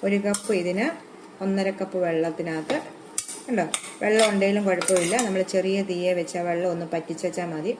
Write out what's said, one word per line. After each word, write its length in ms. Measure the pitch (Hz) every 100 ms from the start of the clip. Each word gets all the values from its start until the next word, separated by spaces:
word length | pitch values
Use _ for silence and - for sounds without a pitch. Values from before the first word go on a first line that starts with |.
| 196
ഒരു 120 | 202 202
കപ്പ് 260 | 202 - 202
ഇതിന് 260 | 175 180 269 330 - - - -
ഒന്നര 260 | 196 196 190 196
കപ്പ് 180 | 190 190 175
വെള്ളത്തിനകത്ത്. 720 | 165 165 156 170 160 156 302 - - - - - - -
കണ്ടോ, 200 | 233 160 - - -
വെള്ളം 220 | 208 220 220
ഉണ്ടെങ്കിലും 320 | 202 196 208 196
കുഴപ്പമില്ല, 480 | 180 - 185 170 220 233
നമ്മൾ 160 | 190 185 190
ചെറിയ 220 | 185 196 196
തീയെ 220 | 180 180 180
വെച്ച 140 | 165 175 175
വെള്ളം 220 | 170 180
ഒന്ന് 120 | 170 170
പറ്റിച്ചാൽ 540 | 165 160 165 180 175 175
മതി. 200 | 156 165 247